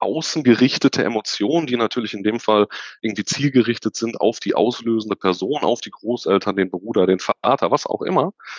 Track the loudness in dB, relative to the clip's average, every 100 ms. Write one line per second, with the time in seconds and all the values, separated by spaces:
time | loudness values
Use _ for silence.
0 | -4 -4 -4 2 4 6 4 2 0 2
1 | 0 -2 -4 -2 0 0 0 -2 -2 -2
2 | -6 -4 -2 -2 2 4 2 -2 -16 -8
3 | -6 -4 -4 -2 2 4 4 0 -4 -4
4 | -6 0 0 0 -2 0 0 0 -2 -2
5 | -2 -2 0 0 -2 -2 0 0 -4 -10
6 | -6 -4 0 0 0 -2 -2 -4 -2 2
7 | 4 2 0 -2 0 0 2 0 -2 -6
8 | -2 0 0 -4 -16